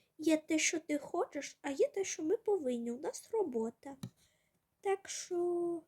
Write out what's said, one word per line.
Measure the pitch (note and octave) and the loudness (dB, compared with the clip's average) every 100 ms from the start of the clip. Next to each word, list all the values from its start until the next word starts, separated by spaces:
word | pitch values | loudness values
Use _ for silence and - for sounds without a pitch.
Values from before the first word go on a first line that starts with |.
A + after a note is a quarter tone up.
| _ - | _ -2
Є | D#4 D#4 | 4 4
те, | - D#4 | 4 2
що | - E4 | 2 0
ти | - D4 | -2 -4
хочеш, | - F4 - D4 - - | -2 -2 -2 -4 -8 -8
а | C#4+ | -4
є | C#4 B4+ | 2 2
те, | - | 2
що | F#4+ - | -4 -2
ми | D#4 G#4+ | 0 0
повинні. | - G4+ C4 A#3+ A#3 | 2 0 0 -2 -2
У | A#3+ | -4
нас | E4+ - - | -6 -8 -2
робота. | A4+ F4+ A#3+ A3+ - C#4 C4+ - _ _ _ _ _ _ _ | 0 0 0 -2 -6 -14 -12 -12 _ _ _ _ _ _ _
Так | G4+ G4 - | 0 0 -2
що | - - F4 F4 F4 F4 E4+ | -8 -4 0 2 2 0 -2